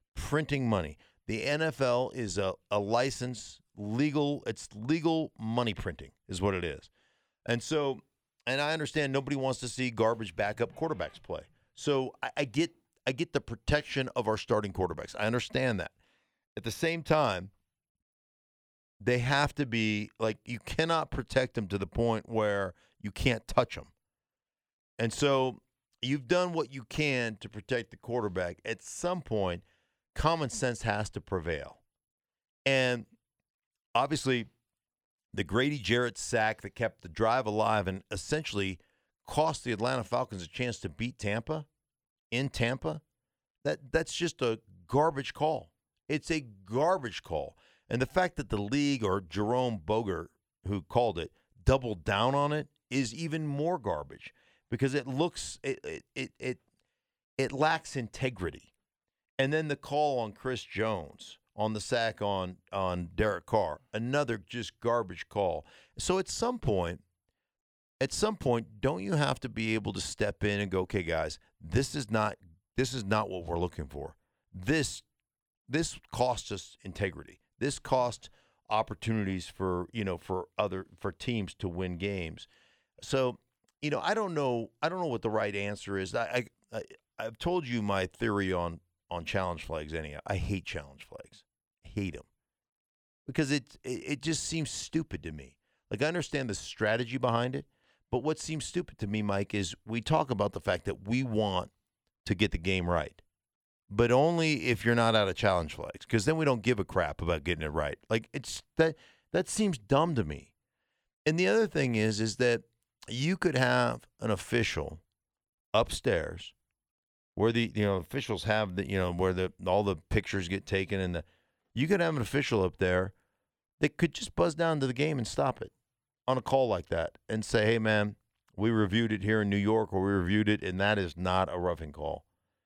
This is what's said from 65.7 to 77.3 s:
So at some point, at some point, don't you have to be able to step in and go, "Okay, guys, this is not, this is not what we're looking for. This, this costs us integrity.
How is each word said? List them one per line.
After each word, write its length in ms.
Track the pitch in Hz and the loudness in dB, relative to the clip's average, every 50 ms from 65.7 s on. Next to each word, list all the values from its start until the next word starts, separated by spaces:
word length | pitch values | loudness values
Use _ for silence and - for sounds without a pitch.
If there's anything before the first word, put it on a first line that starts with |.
| - - - _ _ | -20 -20 -20 _ _
So 220 | - - - 180 190 | -6 0 2 2 2
at 80 | - | 2
some 320 | - - - 233 240 254 233 | -2 -4 -2 -2 -2 -2 -2
point, 400 | - - 104 92 87 85 87 - - _ _ _ _ _ _ _ _ _ _ _ _ _ _ _ _ _ _ _ | 0 0 2 2 0 -2 -4 -8 -14 _ _ _ _ _ _ _ _ _ _ _ _ _ _ _ _ _ _ _
at 100 | 135 135 | -4 -2
some 240 | - - 202 214 214 | 0 0 0 0 0
point, 460 | - - 135 120 117 113 - 110 104 | -2 0 0 0 0 0 -6 -10 -4
don't 200 | 110 131 160 180 | -2 -2 -2 -2
you 120 | 196 202 180 | -4 0 2
have 260 | 147 147 139 131 - | 2 2 2 0 -2
to 60 | - | -4
be 280 | 127 107 110 110 110 110 | -8 -4 -2 0 0 0
able 180 | 110 101 104 98 | 0 0 -2 -4
to 80 | 95 | -4
step 420 | 82 - - - 107 101 95 - - | -6 -6 -2 -2 -2 -2 0 0 0
in 160 | 104 101 101 | 0 2 0
and 100 | 104 95 | 0 0
go, 120 | 90 95 | 0 0
"Okay, 220 | 92 - - 101 87 | 0 0 -2 -2 -2
guys, 360 | 80 82 80 80 82 - - _ _ _ _ | 0 -2 -2 -2 -4 -6 -10 _ _ _ _
this 340 | - 80 82 120 139 - - | -10 0 0 0 0 2 -4
is 160 | 151 123 104 | -6 -4 0
not, 240 | 110 110 107 104 - - - 85 82 _ _ _ _ | 2 2 2 0 -2 -6 -16 -20 -20 _ _ _ _
this 180 | - 131 123 127 | 0 0 0 0
is 120 | 127 104 | -4 0
not 240 | 98 107 107 107 98 | 2 2 2 2 0
what 160 | 92 90 85 | -6 -8 -4
we're 140 | 82 85 85 | -2 0 0
looking 280 | 87 87 - - 76 | 0 -2 -2 -6 -10
for. 280 | 65 - 73 71 69 - _ _ _ _ _ _ _ - | -8 -8 -10 -10 -10 -12 _ _ _ _ _ _ _ -14
This, 500 | 92 92 107 151 160 135 - - - - _ _ _ _ _ _ _ _ _ _ _ _ - | -6 0 2 2 2 2 0 -4 -10 -14 _ _ _ _ _ _ _ _ _ _ _ _ -2
this 280 | 123 160 165 - - - _ _ | 0 0 0 0 -6 -12 _ _
costs 400 | - 120 123 127 120 98 - - | 0 2 2 2 2 -2 -4 -6
us 240 | 104 95 - - - _ | -8 -8 -8 -14 -20 _
integrity. 580 | - 104 85 - 101 95 80 76 71 - | -14 -12 -4 -2 -2 -2 -2 -8 -16 -18